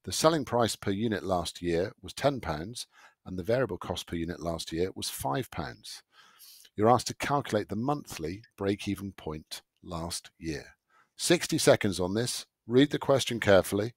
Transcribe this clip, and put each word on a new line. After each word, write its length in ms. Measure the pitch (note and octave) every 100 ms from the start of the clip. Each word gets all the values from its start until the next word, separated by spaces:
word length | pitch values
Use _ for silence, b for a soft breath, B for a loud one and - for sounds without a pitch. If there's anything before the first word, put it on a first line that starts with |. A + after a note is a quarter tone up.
The 80 | -
selling 320 | - D#3+ E3
price 320 | C3 A#2+ A2+ -
per 140 | G2+
unit 340 | G2 A#2 F#2+
last 380 | F2 F2+ E2+ -
year 320 | F2 E2+ G2+ -
was 100 | F2+
ten 300 | - C#3+ C3
pounds, 440 | E2+ D2+ F#2 B2 - b b b
and 140 | - F#2
the 40 |
variable 360 | F2 B2 A#2+ F#2
cost 280 | - F2 -
per 100 | E2+
unit 240 | E2 E2+
last 300 | E2+ E2 -
year 200 | E2 F#2
was 140 | - -
five 420 | - C3+ C#3 A#2+
pounds. 520 | - B2 A2 - - _ B B B B B B -
You're 140 | G#2+
asked 160 | A#2+ -
to 80 |
calculate 540 | A#2 - C#3+ - G#2+ F#2+
the 80 | G2+
monthly 680 | B2+ D3 - - D#2+ F#2+ A2+ -
break-even 540 | G2 G#2 - G2 G2
point 500 | - D#2+ D#2 - - _ _
last 460 | E2+ E2+ E2 - - _
year. 340 | E2 C#2+ - _ _ b b -
Sixty 400 | - F3+ - -
seconds 440 | - A#2+ G#2 F2+
on 140 | F2+
this. 320 | G2+ A#2+ - - _ -
Read 240 | A#2+ D3
the 80 | -
question 400 | - C#3 - A#2
carefully. 560 | G#2 F#2+ - G2+ A2+